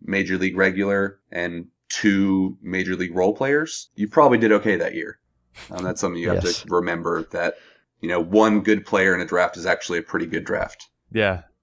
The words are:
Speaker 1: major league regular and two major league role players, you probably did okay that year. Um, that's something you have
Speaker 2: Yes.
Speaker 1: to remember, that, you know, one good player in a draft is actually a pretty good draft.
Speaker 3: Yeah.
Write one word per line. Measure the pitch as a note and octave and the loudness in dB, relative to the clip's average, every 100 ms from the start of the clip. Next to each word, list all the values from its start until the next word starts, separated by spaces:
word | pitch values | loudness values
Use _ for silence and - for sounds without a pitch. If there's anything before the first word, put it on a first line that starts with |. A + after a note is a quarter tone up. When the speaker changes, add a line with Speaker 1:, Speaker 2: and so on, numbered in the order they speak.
Speaker 1:
major | - G2 F#2 F#2+ | -6 -4 -2 -2
league | F#2 F2 | -2 0
regular | F#2+ F#2 G2 G2+ G2 G2 - | 0 0 -2 0 -2 -6 -12
and | F2 F2 E2+ F2 _ - | -8 -6 -8 -14 _ -12
two | - G#2+ G2 G2 F#2+ F#2+ - | -2 2 2 2 2 0 -6
major | F2 F#2 F#2 | -8 -6 -4
league | F2+ F2+ F2 | -4 -4 0
role | F#2 | 0
players, | - C3+ D3 D#3+ - - - | 2 0 0 -2 -8 -12 -6
you | G#2+ | 0
probably | D#3+ C#3 B2 | 4 6 6
did | A2+ | 6
okay | G#2 G#2+ F2+ | 4 4 0
that | - | -2
year. | E2 - - _ _ _ - - | -6 -10 -14 _ _ _ -20 -16
Um, | F2+ | -8
that's | F2+ F2+ | -6 -4
something | F#2 E2+ | -4 -4
you | E2+ | -2
have | F2+ | 0
Speaker 2:
Yes. | F2 E2+ | 0 -4
Speaker 1:
to | - | -2
remember, | F2 F2 E2+ E2+ E2+ - | -2 0 -2 -2 -4 -4
that, | E2+ E2+ - - _ _ _ | -4 -4 -6 -14 _ _ _
you | E2+ | -4
know, | F2 | -2
one | E2 G#2 A2 G#2 | 2 6 6 4
good | G#2+ G#2 - | 2 0 2
player | G2+ F#2+ F2+ | 2 2 2
in | |
a | E2+ | 0
draft | F2+ F2 F2 | 0 0 -2
is | F2+ | -4
actually | F2 - F2 | -2 -2 -6
a | |
pretty | - - D#2+ | -4 -4 -4
good | E2 | -6
draft. | - F2 - - - _ _ | -4 -4 -6 -10 -20 _ _
Speaker 3:
Yeah. | A2 G#2 F2+ - _ | -2 0 -2 -8 _